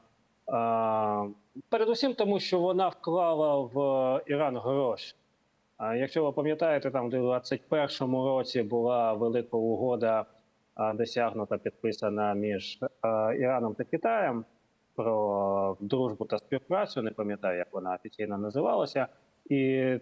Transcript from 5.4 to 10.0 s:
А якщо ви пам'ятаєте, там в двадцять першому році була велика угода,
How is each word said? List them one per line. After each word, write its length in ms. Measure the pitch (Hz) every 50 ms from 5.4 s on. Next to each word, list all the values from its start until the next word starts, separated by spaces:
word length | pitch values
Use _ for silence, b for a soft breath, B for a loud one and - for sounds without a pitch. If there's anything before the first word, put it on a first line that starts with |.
| _ _ _ _ _ _ _
А 180 | - 113 110 113
якщо 300 | 123 135 131 - 165 156
ви 80 | 143 135
пам'ятаєте, 580 | 151 143 151 156 151 170 160 151 139 135 139
там 160 | 123 131 120
в 40 | 120
двадцять 580 | 127 127 123 123 123 123 - - 139 123 - _
першому 560 | 160 151 143 139 - - 135 127 127 131 131
році 380 | 135 135 131 120 - - 127 113
була 500 | 104 120 117 117 120 123 120 117 113 110
велика 440 | 107 117 117 117 123 117 - -
угода, 720 | 113 113 113 113 98 123 127 123 113